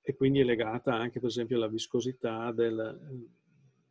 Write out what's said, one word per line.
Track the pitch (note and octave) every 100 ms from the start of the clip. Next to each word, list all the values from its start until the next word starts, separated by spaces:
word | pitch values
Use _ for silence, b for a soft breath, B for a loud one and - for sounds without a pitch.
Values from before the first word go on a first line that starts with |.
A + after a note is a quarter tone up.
E | - C3+
quindi | C3+ C#3
è |
legata | B2 A#2 A2 A#2 C#3
anche, | A#2 A#2+ A#2
per | A#2+
esempio, | A#2 A2+ A#2+
alla | A2
viscosità | A2 - B2 A#2+ C3 A#2+ A2+ A#2
del, | A2+ A#2 A2+ A2 - D3+ B2+ A#2 _ _ _ _ _ _